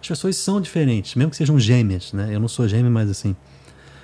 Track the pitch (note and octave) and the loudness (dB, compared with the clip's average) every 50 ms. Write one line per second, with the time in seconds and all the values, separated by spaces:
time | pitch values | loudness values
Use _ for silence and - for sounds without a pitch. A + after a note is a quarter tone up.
0 | - - F3 - - F#3+ F#3 - - - G3 G#3 F#3 - - E3+ D#3 C3+ A#2 G#2+ | -8 -8 -8 -4 -4 -4 -4 -4 -2 -2 -2 -2 -2 -2 -2 0 2 2 2 0
1 | F#2+ - - B2 B2+ D#3+ D#3+ - D#3+ C3+ D3+ C#3+ A2+ G2+ B2 B2 A#2 G#2 F#2+ F#2 | -2 -4 0 0 0 0 0 -2 0 2 4 4 4 6 4 4 4 2 0 -2
2 | - - - G2 G2+ G#2+ G#2 G#2 A2 A#2 - - B2 G#2+ G2 A2+ B2 B2 A#2+ A2+ | -6 -8 -6 -6 -4 -4 -2 -2 -2 -4 -2 -2 0 0 2 2 2 2 2 2
3 | A2 G2+ F#2+ - - G2+ G2 - _ - - - - - - - - - - - | 0 -2 -2 -4 -4 -4 -4 -4 _ -20 -20 -20 -20 -20 -20 -20 -20 -20 -20 -20